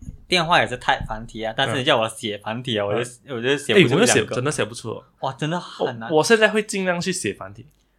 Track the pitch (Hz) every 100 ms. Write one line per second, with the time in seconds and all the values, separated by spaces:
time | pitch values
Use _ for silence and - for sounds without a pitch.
0 | - - - 180 160 165 110 123 - 131
1 | - 110 113 107 110 113 135 113 135 127
2 | 110 - 110 101 - 117 123 107 101 110
3 | 123 - - 120 123 143 - 208 135 160
4 | 247 208 - - 139 151 107 117 113 107
5 | - _ 139 131 156 175 - - 139 120
6 | - 156 185 220 214 214 214 196 185 175
7 | 185 180 104 - 95 104 - _ _